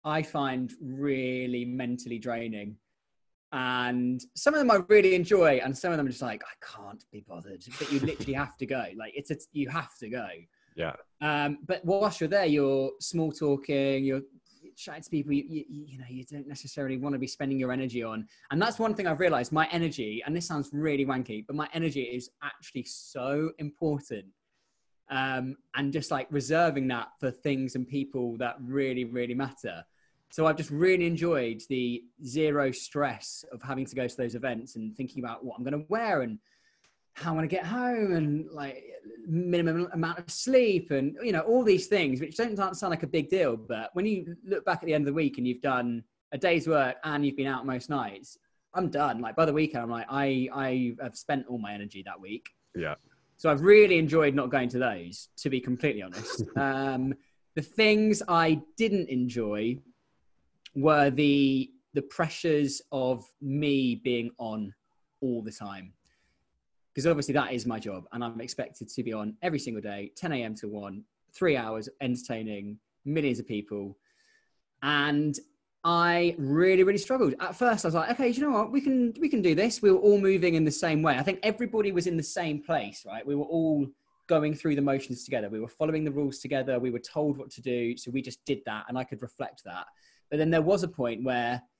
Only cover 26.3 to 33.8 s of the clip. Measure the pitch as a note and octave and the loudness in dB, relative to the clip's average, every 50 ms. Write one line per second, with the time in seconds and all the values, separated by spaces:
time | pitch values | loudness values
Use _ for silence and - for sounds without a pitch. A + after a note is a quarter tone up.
26.3 | D3 C#3+ B2 B2 D#3 E3 F3 E3 C#3 C#3+ C3 B2+ B2 A#2 A2+ - _ _ - C3 | -4 -4 0 2 4 4 4 4 2 0 -2 -2 -2 -4 -6 -8 _ _ -6 -6
27.3 | B2 - _ D3 C#3 C3+ C3+ B2 - C3 B2+ B2 C3 C#3 C3+ C#3 - C3 B2 A#2+ | -6 -2 _ -2 -2 0 -2 -4 -4 -6 -6 -4 -4 -4 -4 -4 -4 -4 -4 -4
28.3 | A#2 A2+ B2+ A#2+ - - B2+ B2 C3+ C#3 C3+ C3+ B2+ B2+ B2 A2+ A#2+ B2 A#2+ A#2+ | -4 -4 -4 -6 -6 -8 -10 -4 -2 0 0 0 -2 -4 -4 -4 -4 -4 -4 -2
29.3 | A#2+ B2+ C#3 B2+ - - - G#2+ E2+ E2 - _ _ _ _ _ _ _ _ _ | -2 -4 -4 -4 -6 -10 -10 -10 -10 -10 -16 _ _ _ _ _ _ _ _ _
30.3 | - - D#3+ D#3+ D#3 D#3+ D#3 - D3 D3 F3 F#3 F#3 F3+ E3+ E3+ E3+ D3+ E3 E3+ | -2 2 2 2 2 2 -4 -6 0 2 4 4 6 4 4 0 0 0 2 2
31.3 | E3 C#3 B2 A#2 A2+ G#2+ - _ C3+ B2+ B2 A#2+ A#2+ A#2 - - _ _ C3 B2 | 2 2 2 0 -4 -6 -6 _ -2 -2 -2 -2 -4 -6 -10 -16 _ _ -14 -6
32.3 | A#2+ D#3 D#3 D3+ C#3+ D3 C#3 C3+ A#2+ - - - - D3 C#3+ C3+ A2+ G2+ - - | -2 0 2 2 2 2 0 0 -2 -4 -10 -8 -2 -2 -2 -2 -2 -8 -12 -14
33.3 | - - - - B2+ A2+ B2+ C3 C3+ C3 | -14 -14 -14 -16 -16 -14 -8 -6 -4 -4